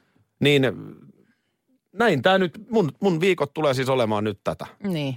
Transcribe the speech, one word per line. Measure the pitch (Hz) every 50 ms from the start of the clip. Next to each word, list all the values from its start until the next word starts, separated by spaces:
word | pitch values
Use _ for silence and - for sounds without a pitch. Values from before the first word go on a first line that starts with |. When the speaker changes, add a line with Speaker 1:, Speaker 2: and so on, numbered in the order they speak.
| _ _ _ _ _ _ _ -
Speaker 1:
Niin | - 143 147 135 135 117 90 - 107 104 - - - - _ _ _ _ _ _ _ _ _ _ _ _ _ _ _ _
näin | - 190 240 226 165 131
tää | 113 185 190 190
nyt, | 185 160 - - - -
mun, | 220 226 175 135 - -
mun | - 196 170 156
viikot | 185 196 180 - 147 - -
tulee | 160 156 143 127
siis | 131 131 131
olemaan | 135 131 117 107 107 104 107
nyt | 110 101 _ -
tätä. | - 80 - - - - -
Speaker 2:
Niin. | 202 196 175 151 143 135 127